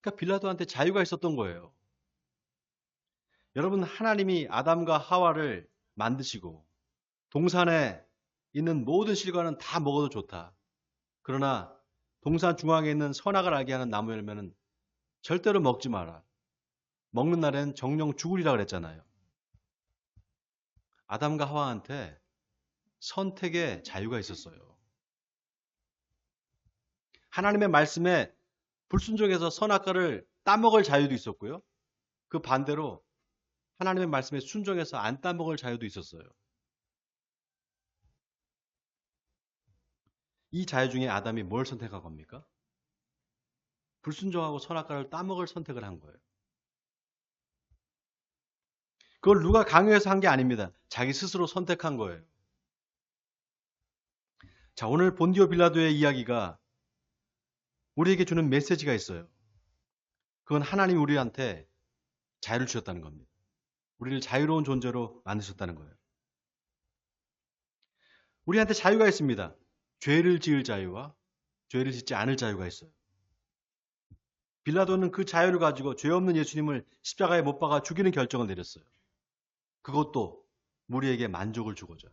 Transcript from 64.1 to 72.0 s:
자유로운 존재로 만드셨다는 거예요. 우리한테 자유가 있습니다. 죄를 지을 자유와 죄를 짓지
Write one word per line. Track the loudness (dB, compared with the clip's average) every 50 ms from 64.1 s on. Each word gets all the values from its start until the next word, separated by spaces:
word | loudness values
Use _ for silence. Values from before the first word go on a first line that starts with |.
| -6 -6
자유로운 | -4 -2 0 0 2 2 2 0 0
존재로 | 0 -2 -2 -2 -2 -4 -4 -6 -6 -10 -16 _
만드셨다는 | -6 -6 -6 -6 -8 -10 -8 -8 -8 -8
거예요. | -12 -16 -20 -20 _ _ _ _ _ _ _ _ _ _ _ _ _ _ _ _ _ _ _ _ _ _ _ _ _ _ _ _ _ _ _ _ _ _ _ _ _ _ _ _ _ _ _ _ _ _ _ _ _ _
우리한테 | 0 2 2 4 2 0
자유가 | 2 4 4 6 6 6 6
있습니다. | 4 4 0 0 0 -2 -4 -8 -10 _ _ _ _ _ _ _ _ _
죄를 | 0 2 4 4 6 4 4 2
지을 | 2 0 0 0 0
자유와 | -2 -4 -4 -4 -6 -8 -10 -12 -14 -18 _ _ _ _ _ _ _ _ _ _ _
죄를 | -2 -2 -2 -2
짓지 | -4 -6